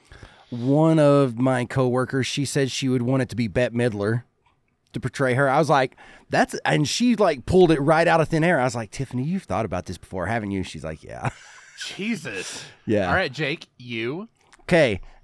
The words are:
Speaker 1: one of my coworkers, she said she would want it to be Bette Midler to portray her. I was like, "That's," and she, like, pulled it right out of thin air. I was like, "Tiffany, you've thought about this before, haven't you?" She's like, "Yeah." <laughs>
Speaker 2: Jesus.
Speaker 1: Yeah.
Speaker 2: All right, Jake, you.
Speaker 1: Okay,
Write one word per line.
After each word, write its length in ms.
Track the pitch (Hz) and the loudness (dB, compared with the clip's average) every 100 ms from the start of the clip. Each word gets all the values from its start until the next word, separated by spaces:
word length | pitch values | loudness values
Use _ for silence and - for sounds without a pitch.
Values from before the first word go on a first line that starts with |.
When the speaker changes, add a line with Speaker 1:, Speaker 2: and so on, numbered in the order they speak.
| _ - - - - | _ -20 -20 -20 -12
Speaker 1:
one 500 | 120 120 143 160 160 | -6 0 4 4 6
of 400 | 147 143 139 117 | 6 4 2 0
my 280 | 131 127 120 | 0 0 -2
coworkers, 600 | - 127 123 123 135 120 | 0 0 0 0 -2 -2
she 200 | - 139 | -4 -4
said 240 | 151 139 | -2 -2
she 180 | - 135 | -2 -2
would 140 | 127 | 0
want 220 | 120 131 | 0 0
it 40 | 127 | -2
to 80 | 101 | -4
be 100 | 117 | -2
Bette 300 | 85 123 117 | 0 0 0
Midler 460 | 120 104 101 120 - _ _ _ _ _ _ | -2 0 -2 -2 -4 _ _ _ _ _ _
to 60 | - | -8
portray 340 | 131 - 131 | -8 -2 0
her. 140 | 127 139 | 2 2
I 80 | 135 | 2
was 120 | 151 | 4
like, 260 | 147 131 - - - - | 2 2 -4 -20 -20 -4
"That's," 240 | 139 254 143 | 0 0 -2
and 220 | - 156 143 | 0 0 0
she, 260 | - 240 233 | 0 2 4
like, 300 | 202 147 - | 2 0 2
pulled 240 | 185 180 | 4 6
it 80 | 156 | 4
right 280 | 143 160 170 | 4 4 4
out 120 | 165 | 4
of 80 | 151 | 2
thin 140 | 160 | 2
air. 160 | 160 165 | 2 2
I 40 | |
was 100 | 127 | 0
like, 160 | 117 110 | -2 -8
"Tiffany, 320 | - 135 123 | -8 -6 -4
you've 220 | 135 190 | -4 -4
thought 200 | - 95 | -4 -4
about 220 | 107 90 87 | -4 -4 -8
this 120 | 87 | -12
before, 280 | - 92 87 | -10 -6 -4
haven't 240 | 117 104 | -4 -2
you?" 120 | 98 | -4
She's 180 | 90 80 | -4 -8
like, 180 | 78 80 | -12 -12
"Yeah." 260 | - 60 113 - - - | -14 -12 -12 -14 -20 -20
<laughs> 300 | - - - | -20 -16 -14
Speaker 2:
Jesus. 760 | - 202 214 - 98 87 - - - - | -8 -6 -6 -8 -10 -10 -12 -16 -12 -2
Speaker 1:
Yeah. 200 | 107 92 | 0 0
Speaker 2:
All 60 | |
right, 160 | 170 180 | 0 -2
Jake, 360 | 131 151 160 - - | -4 -6 -6 -12 -20
you. 500 | 123 117 113 156 226 _ _ _ | -10 -6 -6 -6 -10 _ _ _
Speaker 1:
Okay, 380 | - 170 139 98 - - | 0 2 2 0 -8 -10